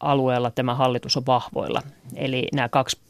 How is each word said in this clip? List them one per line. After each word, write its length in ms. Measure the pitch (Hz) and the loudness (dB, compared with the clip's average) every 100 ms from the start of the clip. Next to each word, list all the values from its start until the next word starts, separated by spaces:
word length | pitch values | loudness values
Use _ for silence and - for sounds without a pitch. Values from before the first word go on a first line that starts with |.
alueella 500 | 147 139 127 123 120 | 0 2 2 2 0
tämä 240 | 127 127 | -2 -2
hallitus 420 | 127 131 123 131 180 | 2 2 2 0 0
on 100 | 131 | 2
vahvoilla. 560 | 123 - - - 113 143 - 131 120 | 2 0 -6 -2 -4 -4 -18 -14 -6
Eli 320 | 135 127 123 | -4 -2 -2
nämä 160 | 139 120 | -2 0
kaksi 300 | 135 131 - _ | 0 0 -4 _